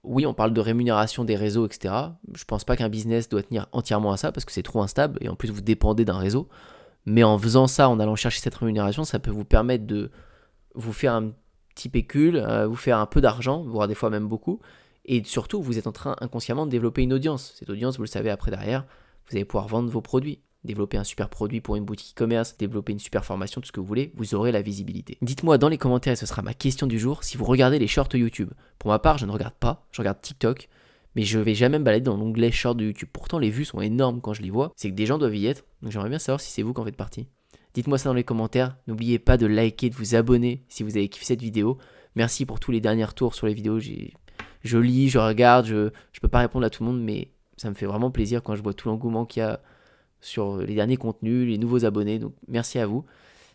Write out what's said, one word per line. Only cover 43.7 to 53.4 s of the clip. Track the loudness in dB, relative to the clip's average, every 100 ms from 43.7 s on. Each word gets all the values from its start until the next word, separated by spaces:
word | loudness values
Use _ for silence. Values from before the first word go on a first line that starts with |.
| -4
j'ai... | -4 -12 -14 -18 -20 -20 -20 -14
Je | 0 4
lis, | 4 6 4
je | 4
regarde, | 4 6 8 8 6
je, | 0 0 -4 _
je | -2
peux | 2
pas | 4
répondre | 2 2 0
à |
tout | 0
le | -4
monde, | -2
mais | -4 -6 -8 _ _ -12
ça | -10
me |
fait | -6 -4
vraiment | -2 -2
plaisir | 0 -2 -2
quand | -4 -6
je |
vois | -6
tout | -6 -4
l'engouement | -4 -4 -4 -4
qu'il | -4
y | -4
a | -4 _ _ _ _ _ _
sur | -10 -6 -4 -4
les | -4
derniers | -2 0 0
contenus, | -2 -4 -2 0 0
les | -2
nouveaux | 0 2
abonnés, | 2 0 -2 -4
donc | -6 -12 -6
merci | -6 -4 -4
à | -2
vous, | -4 -8 _ _ _